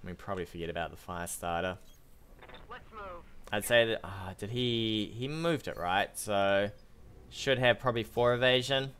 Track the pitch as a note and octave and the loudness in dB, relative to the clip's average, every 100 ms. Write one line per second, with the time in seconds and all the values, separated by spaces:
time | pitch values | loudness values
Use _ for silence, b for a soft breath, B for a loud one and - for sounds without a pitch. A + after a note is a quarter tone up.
0 | F#2 F2 - F#2+ E2+ E2+ E2 E2+ D#2+ D#2 | -12 -12 -6 -6 -6 -6 -6 -4 -6 -8
1 | - F2 F2 - F2 E2+ F2+ F#2 - - | -10 -8 -8 -6 -4 -2 -2 -4 -12 -20
2 | - - - - - - - A#3+ - A3 | -20 -20 -20 -20 -20 -18 -16 -16 -16 -14
3 | G3 F3 - - - G#2+ - A#2+ A#2 A2+ | -12 -12 -16 -18 -6 -4 4 6 6 0
4 | - F#2+ F#2+ F#2 G#2 B2 B2 A#2 A2 G#2+ | -6 -10 -10 -8 -6 -2 0 0 0 0
5 | G#2 A2 C3 D#3 E3+ D3+ - - F2 F#2+ | -2 -6 -6 -2 0 0 -4 -6 0 0
6 | G2+ - - G2+ G2 G2 G2+ - - - | 0 -4 -2 2 4 4 2 -4 -20 -20
7 | - - - - - B2+ B2+ A2+ C3 A#2 | -20 -20 -18 -6 0 4 4 4 2 0
8 | G#2+ - A#2+ A#2+ B2+ B2+ B2 C#3 C3+ - | -2 2 2 4 4 4 4 0 -2 -10